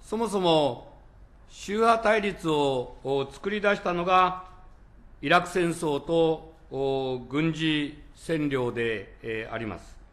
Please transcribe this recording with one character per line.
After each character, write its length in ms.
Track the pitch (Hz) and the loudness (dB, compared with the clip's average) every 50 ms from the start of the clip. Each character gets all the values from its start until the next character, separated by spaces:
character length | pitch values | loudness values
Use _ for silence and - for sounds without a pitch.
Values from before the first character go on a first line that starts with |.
そ 160 | - - - | -10 -6 -4
も 120 | 220 233 214 | -2 -2 -2
そ 100 | 190 202 | 0 0
も、 540 | 185 170 165 156 151 135 120 - - - - - - - - - - - - - - - | 4 4 4 6 4 2 0 -4 -12 -18 -20 -20 -20 -20 -20 -20 -20 -20 -20 -20 -20 -20
宗 300 | - - - - 196 214 | -20 -16 -8 -6 0 2
派 240 | 226 226 226 220 226 | 4 4 4 4 4
対 200 | 214 220 220 208 | 2 2 4 2
立 260 | 208 180 - - 165 | -2 -4 -2 -2 0
を、 480 | 156 147 143 139 135 127 123 123 - - - | 2 2 2 2 2 0 -2 -6 -10 -10 -6
お、 240 | 127 139 139 135 135 | -2 -2 -2 -2 -4
作 200 | - - - 196 | -8 -8 -6 -4
り 100 | 202 214 | -4 0
出 140 | 190 208 202 | 2 2 0
し 60 | 202 - | 2 0
た 100 | 208 175 | -2 -2
の 120 | 175 175 | -2 0
が、 400 | 180 185 185 185 180 - - - - - - - - - - - - - - - - - - - | 4 4 4 4 4 2 -4 -12 -16 -20 -20 -20 -20 -20 -20 -20 -20 -20 -20 -20 -20 -20 -8 0
イ 60 | 143 | 4
ラ 120 | 165 180 | 4 4
ク 80 | 175 175 | 4 2
戦 220 | - 190 175 170 | 0 0 0 0
争 280 | 165 165 - 160 143 143 | 0 -2 -2 -2 -2 -2
と、 540 | 143 - 165 165 165 160 160 156 - - - - - - | -2 0 2 4 4 4 2 -2 -6 -18 -20 -20 -20 -12
お、 480 | 131 135 135 135 135 135 135 131 127 127 | -6 -4 -2 0 0 -2 -2 -2 -4 -6
軍 340 | 120 117 123 143 160 165 156 | -6 -6 -4 -2 0 0 0
事 460 | 151 160 160 156 151 147 139 104 - - - - | 0 -2 0 0 0 -2 -4 -8 -14 -20 -20 -20
占 320 | - - - 165 160 151 147 | -20 -6 -4 -2 -2 0 0
領 220 | 139 131 123 120 | 0 0 -2 -2
で、 440 | 107 117 117 117 113 104 98 - - - - | -2 -2 -2 -2 -2 -4 -8 -12 -18 -14 -10
え 260 | 113 113 110 110 117 | -8 -6 -6 -8 -8
ー、 40 | 110 | -8
あ 40 | 110 | -8
り 80 | 117 | -6
ま 120 | 107 92 82 | -6 -8 -10
す。 180 | - - - - - - | -12 -18 -20 -20 -20 -20